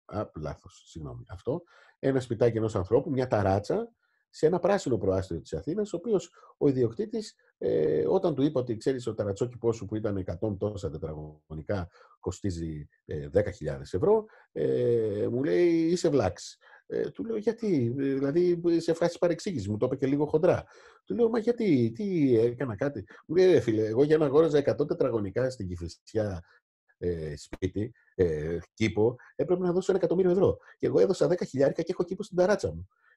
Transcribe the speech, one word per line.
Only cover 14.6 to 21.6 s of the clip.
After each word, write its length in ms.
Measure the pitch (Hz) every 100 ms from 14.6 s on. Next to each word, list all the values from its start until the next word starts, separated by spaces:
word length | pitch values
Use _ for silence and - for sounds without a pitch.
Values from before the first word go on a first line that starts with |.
| 139 131 120 117 107 101 107
μου 120 | 120
λέει, 240 | 151 175 175
"Είσαι 400 | 165 165 180 165
βλάξ". 500 | 143 92 - - - _ - -
Ε, 240 | - -
του 140 | -
λέω, 120 | 226 220
"Γιατί, 580 | 214 226 214 151 117 139
ε, 160 | 139
δηλαδή, 460 | 135 139 165 180 170 170 165
σε 120 | 165
φάση 260 | 165 170 -
παρεξήγησης", 500 | 175 170 214 147 98
μου 80 | 107
το 100 | 127
είπε 100 | -
και 100 | 135
λίγο 200 | 143 147
χοντρά. 380 | 156 175 101 - - - _
Του 100 | -
λέω, 140 | 202 226
"Μα 100 | 233
γιατί, 540 | 220 233